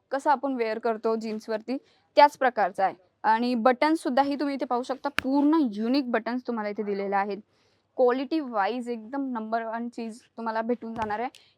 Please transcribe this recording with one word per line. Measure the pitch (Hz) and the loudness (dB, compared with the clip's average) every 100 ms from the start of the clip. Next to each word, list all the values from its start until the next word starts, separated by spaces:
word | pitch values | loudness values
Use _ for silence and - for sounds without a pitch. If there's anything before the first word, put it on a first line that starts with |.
| _ | _
कसा | 269 311 | -2 0
आपण | 262 277 | 0 0
वेअर | 262 226 220 | -2 -2 -2
करतो | 233 220 226 226 | -2 -2 0 -2
जीन्सवरती, | 220 214 226 220 220 262 - _ _ - | -2 -8 -6 -6 -4 -8 -8 _ _ 8
त्याच | 294 - | 8 6
प्रकारचा | 262 - 185 196 190 | 0 2 0 0 -2
आहे. | - _ _ | -2 _ _
आणि | 202 220 247 247 | 0 2 2 2
बटन्ससुद्धाही | 226 247 302 330 330 247 277 277 | 4 4 2 2 2 2 2 0
तुम्ही | 285 277 | -2 -4
इथे | 277 | -2
पाहू | 240 | -4
शकता, | 262 269 285 | -4 -6 -6
पूर्ण | - 262 277 285 330 269 | -4 0 2 4 4 2
युनिक | 202 226 269 254 | -2 0 0 0
बटन्स | 233 226 247 247 | -2 -2 -6 -4
तुम्हाला | 233 208 | -4 -4
इथे | 208 | -4
दिलेले | 208 196 196 196 | -4 -4 -2 -2
आहेत. | 202 202 - _ _ _ _ - | -2 -6 -12 _ _ _ _ 2
क्वालिटी | 247 254 269 320 | 2 2 0 -2
वाईज | 269 226 196 247 240 | -2 -2 0 -2 -6
एकदम | 240 214 277 269 | -8 -8 -6 -4
नंबर | 240 220 226 | -4 -4 -4
वन | 226 226 240 | -4 -6 -8
चीज | 240 226 220 | -8 -10 -12
तुम्हाला | _ - 226 220 | _ -10 -6 -4
भेटून | 226 247 226 | -2 -4 -6
जाणार | 226 214 208 | -6 -6 -4
आहे. | 240 - _ | -6 -10 _